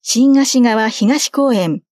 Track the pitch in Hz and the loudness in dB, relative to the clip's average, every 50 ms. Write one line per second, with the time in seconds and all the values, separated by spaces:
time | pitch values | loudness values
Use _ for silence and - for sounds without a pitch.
0 | _ - - 226 262 277 269 277 269 262 - 262 240 240 220 220 220 214 - - | _ -4 -2 0 2 4 4 2 2 2 2 2 2 2 2 0 -2 -4 -2 -2
1 | 214 208 277 294 - - - 277 277 277 240 202 180 165 151 - _ _ | 0 0 0 0 -4 -4 -2 -2 0 0 0 0 -2 -2 -4 -6 _ _